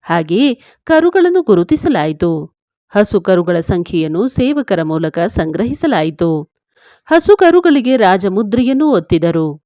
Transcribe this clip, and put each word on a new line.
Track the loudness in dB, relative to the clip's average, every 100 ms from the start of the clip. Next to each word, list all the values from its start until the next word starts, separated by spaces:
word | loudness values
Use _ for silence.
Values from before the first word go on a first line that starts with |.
ಹಾಗೆಯೇ | -2 -4 -2 0 0 -2 _ _
ಕರುಗಳನ್ನು | 0 2 4 2 2 2
ಗುರುತಿಸಲಾಯಿತು. | 2 2 2 -2 0 0 -2 -2 -4 -4 -8 _ _ _ _
ಹಸು | -2 0 0
ಕರುಗಳ | 2 0 2 -2
ಸಂಖ್ಯೆಯನ್ನು | -2 -4 -2 -4 -2 -2 -2
ಸೇವಕರ | -2 -2 -2 -2 -2
ಮೂಲಕ | -2 -2 -4 -2
ಸಂಗ್ರಹಿಸಲಾಯಿತು. | -4 -4 -4 -4 -6 -2 -2 0 -2 -2 -2 -2 -6 _ _ _ _ _ 0
ಹಸು | 0 4 4
ಕರುಗಳಿಗೆ | 4 4 2 0 0 2
ರಾಜಮುದ್ರೆಯನ್ನೂ | 2 2 0 -2 -2 -2 0 0 2
ಒತ್ತಿದರು. | 0 0 -2 0 -2 -4 -8